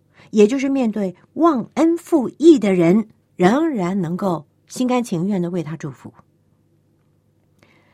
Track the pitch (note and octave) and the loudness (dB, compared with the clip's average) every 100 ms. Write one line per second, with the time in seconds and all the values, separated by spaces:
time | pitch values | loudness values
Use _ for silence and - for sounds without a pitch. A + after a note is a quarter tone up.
0 | _ _ - G#3+ G#3 C4+ C#4 C4+ A#3 G#3+ | _ _ -4 2 4 2 -2 -2 -2 -2
1 | F#3+ F3+ _ - E4 C4+ - - E4 E4+ | -6 -8 _ 0 0 0 -4 -2 0 0
2 | - D#4+ A3+ - D#4+ C#4+ G#3 F#3 E3 G#3 | -2 -2 -2 2 6 6 4 2 2 2
3 | G#3+ _ _ - F3+ B3+ E4 B3 F3 G3 | 0 _ _ -2 0 2 0 -2 -4 -4
4 | E3 F3 G3 D#3+ C#3+ _ _ - B3+ B3 | -4 -4 -4 -6 -10 _ _ -6 -2 -2
5 | A#3+ E3+ F#3 G3 E3+ F3+ D3 D3+ D3+ B2+ | -2 -4 -2 -2 -4 -6 -8 -10 -12 -14
6 | - - _ _ _ _ _ _ _ _ | -20 -20 _ _ _ _ _ _ _ _
7 | _ _ _ _ _ _ _ _ _ | _ _ _ _ _ _ _ _ _